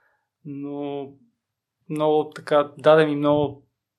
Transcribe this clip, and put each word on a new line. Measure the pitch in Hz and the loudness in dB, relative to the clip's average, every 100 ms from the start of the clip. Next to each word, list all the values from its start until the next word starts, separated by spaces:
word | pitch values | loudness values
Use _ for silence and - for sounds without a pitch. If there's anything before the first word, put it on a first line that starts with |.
| _ _ _ _ | _ _ _ _
но | 147 139 143 143 143 143 139 - _ _ _ _ _ _ - | -16 -12 -12 -10 -8 -10 -12 -18 _ _ _ _ _ _ -12
много | 151 156 151 147 | -2 0 0 -2
така, | - - 147 147 - | -12 0 0 0 0
даде | 151 160 151 | 4 4 4
ми | 143 | 0
много | 147 147 143 - _ _ _ | 2 2 0 -6 _ _ _